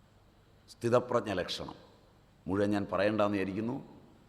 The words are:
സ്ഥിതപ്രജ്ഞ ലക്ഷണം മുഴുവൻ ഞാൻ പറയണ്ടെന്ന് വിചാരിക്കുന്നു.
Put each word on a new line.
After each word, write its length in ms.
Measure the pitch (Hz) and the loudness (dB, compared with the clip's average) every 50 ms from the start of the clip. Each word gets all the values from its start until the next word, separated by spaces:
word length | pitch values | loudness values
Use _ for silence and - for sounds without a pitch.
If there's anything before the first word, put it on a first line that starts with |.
| - - _ - _ - _ _ _ _ _ - - - | -20 -20 _ -20 _ -20 _ _ _ _ _ -20 -20 -20
സ്ഥിതപ്രജ്ഞ 640 | - - - 117 117 123 123 123 120 120 101 107 98 | -18 -4 -2 2 2 2 2 4 0 0 0 0 -2
ലക്ഷണം 420 | 90 82 - - - 78 69 - - - - - - - - - - _ _ - _ - 73 | -2 -2 -4 -4 -8 -8 -10 -14 -16 -20 -20 -20 -20 -20 -20 -20 -20 _ _ -20 _ -6 -2
മുഴുവൻ 240 | 92 101 101 101 | 0 2 2 2
ഞാൻ 160 | 104 101 101 - | 2 0 0 -2
പറയണ്ടെന്ന് 420 | 90 87 98 107 110 104 104 101 104 | 0 2 2 2 4 2 2 2 2
വിചാരിക്കുന്നു. 500 | 98 95 95 95 107 110 117 131 143 - - - - - - - - - | 0 -2 -2 -2 -4 -4 -4 -4 -6 -10 -14 -20 -20 -20 -20 -20 -20 -20